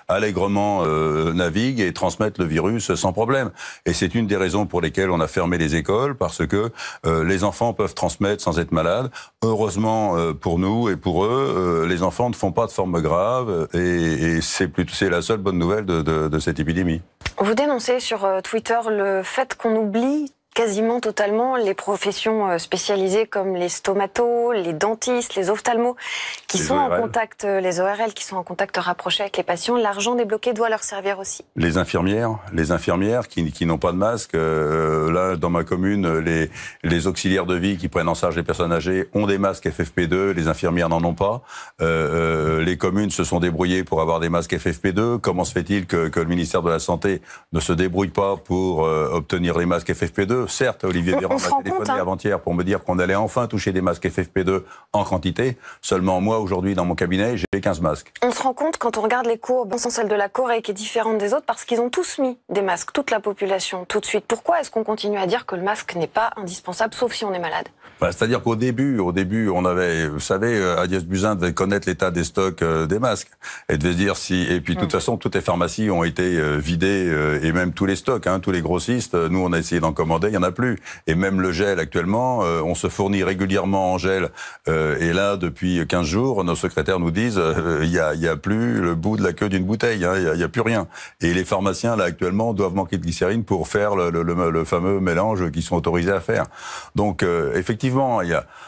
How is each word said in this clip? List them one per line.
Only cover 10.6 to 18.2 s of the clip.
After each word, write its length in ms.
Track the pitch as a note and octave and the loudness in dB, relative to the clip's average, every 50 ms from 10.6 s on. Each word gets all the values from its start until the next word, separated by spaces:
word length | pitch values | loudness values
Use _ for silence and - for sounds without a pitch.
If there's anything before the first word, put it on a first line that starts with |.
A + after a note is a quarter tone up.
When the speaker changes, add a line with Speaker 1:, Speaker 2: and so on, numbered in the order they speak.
| F#2+ G2 G#2+ A#2+ A#2 G#2 | 2 2 2 2 0 0
Speaker 1:
et 60 | F2+ | 0
pour 300 | D2 - F#2 D#2 F2 G2 | -2 -2 0 2 2 2
eux, 580 | A2 B2 C3+ C#3 C3+ - F#2 F#2 F2+ E2+ E2 D#2+ | 2 2 0 0 0 0 0 2 2 2 2 2
euh, 40 | |
les 140 | F2 F2+ E2 | 0 0 2
enfants 300 | F#2 F2+ - - B2 B2 | 0 0 0 0 -2 -2
ne 40 | - | -2
font 160 | - A2 F#2+ | -2 -2 -2
pas 140 | E2 - A#2 | 0 0 0
de 60 | G#2 | 0
forme 280 | - - F#2+ F#2 E2+ E2+ | 0 -2 -2 0 0 0
grave, 680 | E2 D#2 E2 F2 G2 A2+ B2+ B2+ B2 A2 F#2 E2 D#2 - - | 2 2 2 2 2 2 2 0 0 0 -2 -2 -2 -2 0
et, 20 | |
et 640 | E2+ F2+ F2+ F2 F2 E2 E2 D#2 C2 D#2+ E2 E2 D#2+ | 0 2 2 2 2 2 2 2 2 2 2 2 2
c'est 260 | D#2+ - - - F#2+ | 0 -2 0 0 -2
plutôt, 260 | D#2+ - - F2 - - | -2 0 -2 -2 -2 0
c'est 140 | - G#2 F#2 | 0 0 2
la 120 | F2 F2 | 2 0
seule 160 | E2+ - A2+ | 0 0 -2
bonne 220 | G#2 F#2 G2 F2+ F2 | 0 0 0 0 2
nouvelle 260 | E2 F2 G#2 A2 G#2 | 2 2 2 0 0
de, 160 | F#2 E2+ E2 | 0 0 0
de, 280 | D2+ D#2+ D#2 D#2 D#2+ D#2 | 2 2 2 2 2 0
de 100 | D2+ D#2 | 0 0
cette 200 | - F2 D#2 - | 0 0 -2 -2
épidémie. 420 | D2+ D#2+ D#2+ F2+ F2+ E2+ D#2+ D#2+ - - _ - - - - | 0 0 0 0 0 0 0 -2 -6 -10 _ -12 -12 -8 -4
Speaker 2:
Vous 160 | - G3 G#3 A3+ | -2 0 0 2
dénoncez 460 | A#3 C#4+ D4 C4+ A#3 A3+ B3 B3 B3+ | 2 2 0 0 0 0 0 0 0
sur, 260 | - - A3+ G3 | 0 -2 -2 0